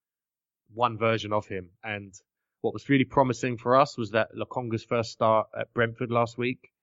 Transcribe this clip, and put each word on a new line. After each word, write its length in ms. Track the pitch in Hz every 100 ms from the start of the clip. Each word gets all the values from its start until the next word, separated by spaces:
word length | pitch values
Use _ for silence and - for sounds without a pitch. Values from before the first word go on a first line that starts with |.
| _ _ _ _ _ _ _
one 260 | 107 120 107
version 340 | 113 113 104
of 140 | 107 -
him. 240 | 98 87 92
And 320 | 110 101 101 - _ _ _ _
what 120 | 113
was 140 | 104 -
really 160 | 139
promising 540 | 123 143 127 120 131 113
for 180 | 120 131
us 220 | 147 -
was 120 | 104
that 160 | 110 104 -
Lokonga's 480 | 104 131 120 113
first 260 | - 120 113
start 380 | - 113 110 104 113
at 140 | 110
Brentford 360 | 120 117 117 120
last 260 | 117 117 -
week, 320 | 123 131 _ _